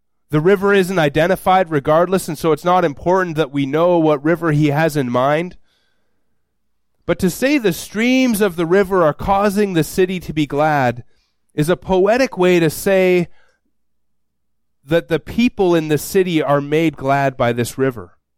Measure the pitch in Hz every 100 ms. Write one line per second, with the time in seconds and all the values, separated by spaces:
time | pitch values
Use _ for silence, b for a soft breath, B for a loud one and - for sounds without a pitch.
0 | _ _ - 151 170 196 196 202 180 185
1 | 151 151 175 185 196 190 175 151 139 156
2 | 180 190 - 147 165 147 175 185 170 135
3 | 175 185 180 156 139 143 135 151 175 175
4 | 156 147 151 170 165 147 151 143 160 147
5 | 123 123 135 151 175 - _ _ _ _
6 | _ _ _ _ _ _ _ _ _ _
7 | - 170 185 - 262 302 208 - - 202
8 | 240 262 254 202 208 170 165 190 190 190
9 | 156 - - 196 208 196 202 165 147 -
10 | 185 185 - 151 143 143 156 143 123 120
11 | - _ _ _ _ - 151 170 - 185
12 | 202 247 254 185 180 175 160 - 202 190
13 | 185 180 170 - _ _ _ _ _ _
14 | _ _ _ _ _ _ _ _ 135 170
15 | 165 160 - - 240 - 185 170 156 147
16 | - 196 185 156 135 143 143 156 165 143
17 | 135 139 139 131 120 120 117 - 135 120
18 | 90 _ _